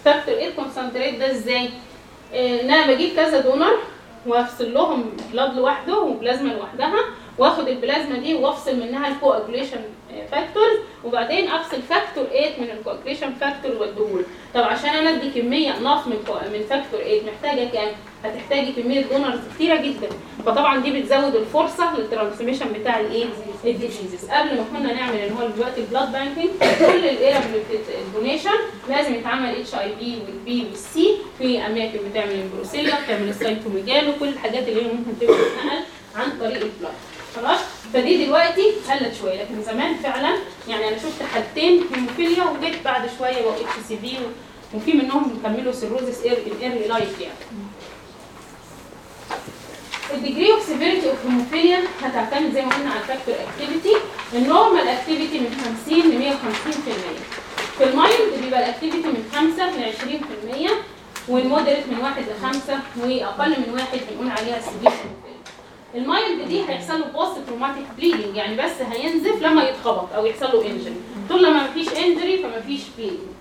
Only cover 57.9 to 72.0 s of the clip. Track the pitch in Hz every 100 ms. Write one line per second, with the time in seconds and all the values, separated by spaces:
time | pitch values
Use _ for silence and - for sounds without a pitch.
57.9 | 294 381 466 415 262 254 247 240 - 320
58.9 | 330 311 240 220 285 320 349 359 302 233
59.9 | 220 247 294 - 208 220 269 349 427 -
60.9 | - - - - 254 254 294 285 285 254
61.9 | 233 269 - 214 208 262 269 285 269 -
62.9 | 240 247 262 202 196 294 269 233 247 262
63.9 | 254 - 202 254 220 226 233 226 202 226
64.9 | - - - - - - - - - -
65.9 | 240 269 349 427 302 262 359 330 262 -
66.9 | 311 302 302 370 - - 233 269 277 277
67.9 | 233 339 220 208 202 214 220 330 330 233
68.9 | 240 311 330 415 - 311 311 269 - -
69.9 | - - 214 220 220 262 226 208 196 -
70.9 | - - - - 359 339 302 269 330 320
71.9 | 311